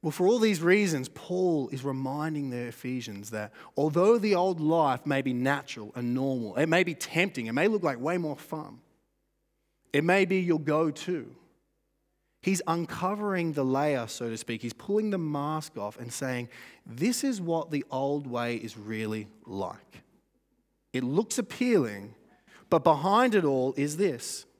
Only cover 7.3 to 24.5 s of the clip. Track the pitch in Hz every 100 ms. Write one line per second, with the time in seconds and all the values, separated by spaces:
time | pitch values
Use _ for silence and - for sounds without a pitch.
7.3 | - 113 120 190 214 170 123 139 180 160
8.3 | 139 - 156 143 120 _ _ _ _ _
9.3 | _ _ _ _ _ _ 143 165 190 190
10.3 | 190 175 165 147 151 160 147 - 175 120
11.3 | - _ _ _ _ _ _ _ _ _
12.3 | _ - 190 - 165 165 - 185 208 208
13.3 | 190 170 147 131 135 151 135 113 - 117
14.3 | 113 - 113 120 - - 208 214 196 156
15.3 | 147 147 156 147 - 104 - 117 - 135
16.3 | 123 120 - - - - 117 190 247 277
17.3 | 220 170 165 156 151 - 131 139 147 139
18.3 | 120 120 117 113 110 104 110 110 110 101
19.3 | - - 98 92 - _ - _ _ _
20.3 | _ _ _ _ _ _ 131 123 151 220
21.3 | - 202 - 247 220 120 101 101 110 _
22.3 | _ _ - _ 165 165 151 175 208 254
23.3 | 214 156 135 131 135 143 156 196 120 -
24.3 | - -